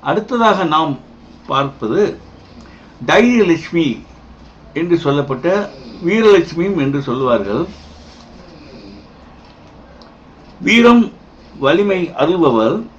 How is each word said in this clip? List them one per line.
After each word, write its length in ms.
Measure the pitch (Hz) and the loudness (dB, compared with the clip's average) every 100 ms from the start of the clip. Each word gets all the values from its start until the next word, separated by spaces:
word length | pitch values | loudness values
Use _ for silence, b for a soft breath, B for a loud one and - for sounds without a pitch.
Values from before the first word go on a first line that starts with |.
அடுத்ததாக 600 | 143 175 208 240 226 190 | -4 -4 -4 0 0 0
நாம் 340 | 175 156 160 135 - - - - - | 0 0 -2 -6 -12 -20 -20 -20 -6
பார்ப்பது 680 | 139 139 - 110 160 196 - - - - B B B B - 120 | -4 -4 -6 -4 -2 -2 -4 -18 -20 -20 B B B B -12 0
தைரியலட்சுமி 920 | 175 240 247 185 160 - 170 151 107 - - - - - - - | 2 4 2 2 0 -2 -2 -2 -4 -12 -20 -20 -20 -20 -20 -14
என்று 240 | 147 175 165 | -8 -2 0
சொல்லப்பட்ட 760 | 147 143 139 127 160 202 202 - - - 170 | 0 -2 -2 -4 -2 -2 -4 -14 -20 -8 -2
வீரலட்சுமியும் 720 | 214 220 196 151 165 185 185 | 2 6 4 4 -4 -4 -2
என்று 240 | 139 143 | -2 -4
சொல்லுவார்கள். 640 | 135 123 131 113 98 110 175 - - - - - - - - - - - - - - - - - - - - - - - - - - - - - | -4 -4 0 0 0 -4 -6 -10 -20 -20 -20 -20 -20 -20 -20 -20 -20 -20 -20 -20 -20 -20 -20 -20 -20 -20 -20 -20 -20 -20 -20 -20 -20 -20 -20 -10
வீரம், 500 | 147 226 233 240 220 - - - - - | 0 4 6 6 4 -4 -20 -20 -20 -4
வலிமை 540 | 135 170 202 190 170 | 0 0 0 -2 -4
அருள்பவர் 680 | - 147 180 151 113 110 190 233 | -2 -2 2 2 2 0 -2 -8